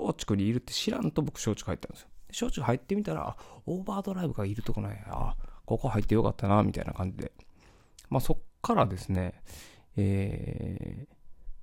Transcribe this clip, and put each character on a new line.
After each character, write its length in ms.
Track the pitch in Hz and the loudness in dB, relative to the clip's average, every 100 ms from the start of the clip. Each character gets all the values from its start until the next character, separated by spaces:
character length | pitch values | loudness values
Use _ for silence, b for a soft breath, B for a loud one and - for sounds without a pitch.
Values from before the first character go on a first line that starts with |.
| - - | -2 -2
竹 160 | - 101 | 2 2
に 120 | 101 | 4
い 40 | |
る 60 | 123 | 0
っ 20 | |
て 120 | - | -2
知 180 | - - | -4 0
ら 80 | 240 | 0
ん 140 | 185 | 0
と 100 | - | 0
僕 140 | 143 - | -2 0
松 180 | - | -2
竹 100 | 104 | 0
入 120 | - 85 | -2 -6
っ 20 | |
た 100 | - | -8
ん 40 | |
で 60 | - | -16
す 20 | |
よ。 80 | - - - | -18 -18 -14
で、 200 | - - | -4 -2
松 80 | - | 0
竹 60 | |
入 140 | 131 123 | 2 0
っ 20 | |
て 160 | - 202 | 0 -2
み 80 | |
た 100 | 202 | 0
ら、 140 | 156 - | -4 -4
あ、 80 | B B B - | B B B -6
オ 140 | 180 | -4
ー 40 | |
バ 160 | 190 202 | -4 -4
ー 20 | |
ド 100 | 196 | -4
ラ 120 | 185 | -2
イ 20 | 165 | -2
ブ 60 | |
が 120 | 117 | -2
い 80 | 98 | -2
る 120 | 107 | 0
と 100 | - | 0
こ 60 | 107 | 0
な 80 | 101 | -2
ん 40 | |
や、 120 | 104 - | -6 -6
あ、 300 | 92 - - B B | -2 0 0 B B
こ 140 | - 113 | -2 0
こ 100 | 127 | 2
入 140 | 104 | 2
っ 20 | |
て 120 | - 110 | 4 6
よ 80 | |
か 60 | 110 | 4
っ 40 | |
た 140 | - 98 | 2 4
な 160 | 104 | 6
み 80 | 104 | 4
た 100 | 95 | 2
い 20 | |
な 80 | - | -4
感 180 | - 92 | -4 -4
じ 60 | 101 | -4
で、 120 | - - - b b b b - - | -8 -12 -20 b b b b -20 -2
ま 80 | 135 | 2
あ、 20 | |
そ 140 | - | 4
っ 40 | 156 - - | 4 0 -4
か 140 | - | 2
ら 120 | 220 98 | 6 4
で 100 | 92 | 2
す 140 | - | 0
ね、 300 | 95 90 - B B B B B - | 0 0 -4 B B B B B 2
え 1080 | 101 98 98 - - - 87 92 50 78 139 | 2 2 0 -2 -4 -4 -6 -6 -8 -8 -12
ー、 60 | - - - - - | -16 -16 -10 -8 -8